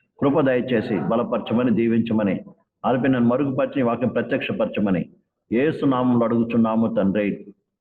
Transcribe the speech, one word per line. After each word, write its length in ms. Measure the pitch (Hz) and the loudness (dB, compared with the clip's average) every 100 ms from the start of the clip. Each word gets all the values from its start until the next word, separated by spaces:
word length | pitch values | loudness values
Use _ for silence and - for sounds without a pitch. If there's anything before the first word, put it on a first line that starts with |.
| _ - | _ -2
కృప 200 | 139 156 | 0 2
దయచేసి 580 | 135 123 120 117 - 95 | 2 0 0 -2 0 -2
బలపరచమని 720 | - 117 113 117 - 117 123 | 0 -2 0 -4 -2 0 2
దీవించమని 720 | 110 117 117 113 110 101 87 - - _ _ | 2 2 0 0 0 0 -2 -8 -20 _ _
అల్పి 240 | - 254 139 | -2 0 2
నన్ను 200 | 131 120 | 2 2
మరుగుపరిచి 440 | - 143 131 131 143 | 2 0 -2 -2 0
నీ 60 | |
వాక్యం 260 | 120 117 120 | -2 0 -2
ప్రత్యక్షపరచమని 1000 | 120 113 131 - 98 110 - 101 90 - - _ _ - | -2 -2 -4 -4 -4 -4 -2 0 0 -4 -12 _ _ -4
యేసు 340 | 113 151 - 143 | 0 0 0 0
నామంలో 380 | 127 127 120 | 2 2 2
అడుగుచున్నాము 680 | 113 117 113 117 113 110 113 | 2 0 0 2 2 2 0
తండ్రి, 600 | 113 98 104 101 - - - _ _ | 0 0 0 -2 -4 -10 -20 _ _